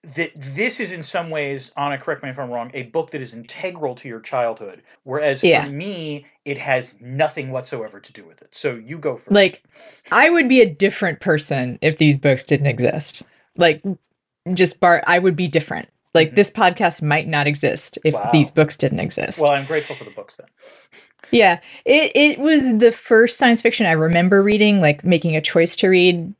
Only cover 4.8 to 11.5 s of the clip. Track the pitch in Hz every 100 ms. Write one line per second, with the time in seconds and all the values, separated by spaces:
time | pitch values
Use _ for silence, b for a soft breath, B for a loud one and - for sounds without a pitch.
4.8 | b b - 135 151 135 175 156 143 139
5.8 | 190 185 156 143 b b - 143 143 131
6.8 | 127 _ 123 135 151 156 131 131 127 127
7.8 | 107 98 - - 85 _ _ - 143 120
8.8 | 110 165 151 120 - 202 190 - _ B
9.8 | B B B 202 302 339 262 262 214 147
10.8 | 196 - 190 151 - 151 -